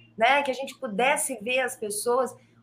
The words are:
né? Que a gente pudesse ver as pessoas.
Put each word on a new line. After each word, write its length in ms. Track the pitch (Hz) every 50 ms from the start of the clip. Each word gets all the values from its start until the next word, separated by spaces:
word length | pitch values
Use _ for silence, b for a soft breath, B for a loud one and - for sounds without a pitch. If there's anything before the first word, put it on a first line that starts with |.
| - - -
né? 240 | - 220 247 277 285 277
Que 80 | 269
a 40 | 254
gente 200 | 254 269 - - -
pudesse 580 | - 240 196 190 240 269 302 285 - - 262 -
ver 180 | 196 240 247 262
as 160 | 254 240 -
pessoas. 600 | - 226 208 208 - - 240 240 262 254 233 - - _ _ _ _